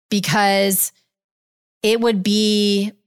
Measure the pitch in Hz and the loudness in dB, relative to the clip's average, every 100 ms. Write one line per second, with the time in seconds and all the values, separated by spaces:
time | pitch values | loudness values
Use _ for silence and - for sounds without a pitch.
0 | - 208 180 196 202 196 196 185 - _ | -6 -4 -2 0 2 2 0 -2 -4 _
1 | _ _ _ _ _ _ _ - 214 226 | _ _ _ _ _ _ _ -4 -2 0
2 | 233 208 208 208 214 208 208 202 202 - | 0 0 0 0 2 2 0 0 -4 -8